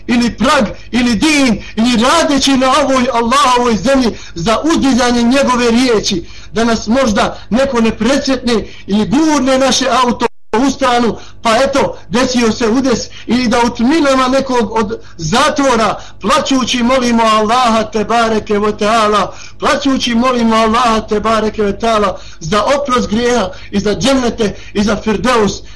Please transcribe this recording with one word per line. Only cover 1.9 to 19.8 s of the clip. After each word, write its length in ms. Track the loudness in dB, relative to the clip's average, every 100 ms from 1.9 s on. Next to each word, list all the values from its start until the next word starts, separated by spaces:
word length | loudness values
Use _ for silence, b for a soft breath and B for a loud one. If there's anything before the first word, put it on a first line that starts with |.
| 2
radeći 540 | 2 2 2 2 2 2
na 100 | 2 2
ovoj 240 | 2 2 2
Allahovoj 600 | 0 2 2 4 2 2 0
zemlji 420 | 2 2 2 B B -6
za 220 | -2 0
uzdizanje 600 | 0 2 2 2 2 2
njegove 480 | 2 2 2 2 2
riječi, 540 | 4 4 2 0 -4 B B B
da 100 | -2
nas 240 | 0 0 0
možda 500 | 0 2 0 -2 B -2
neko 320 | 0 0 2
ne 100 | 0 0
presretne 680 | 0 0 0 -2 0 -2 -2 B -4
ili 200 | -2 0
gurne 500 | 2 2 2 2 2
naše 280 | 2 0 0 2
auto 220 | 0 0 -4 -6 -4 0 0
u 40 |
stranu, 460 | 0 0 0 0 B B -6
pa 160 | 0 2
eto, 400 | 2 0 -2 B -4
desio 420 | -2 0 0 0
se 160 | 0 0
udes, 320 | 0 0 -2 -4 B -2
ili 200 | 0 2
da 100 | 2 0
u 40 |
tminama 580 | 0 2 2 2 2 2
nekog 440 | 0 0 0 0
od 280 | -2 -2 -6 B -8
zatvora, 800 | -2 0 2 2 0 2 0 -2 B -8
plaćući 640 | -2 0 0 0 0 0
molimo 400 | 0 2 2 2
Allaha 600 | 2 2 2 2 2 0
te 200 | -2 -4
bareke 560 | 0 0 0 0 -2 -2
ve 180 | -2 0
taala, 580 | 0 2 2 2 -2 B B -6
plaćući 560 | -2 0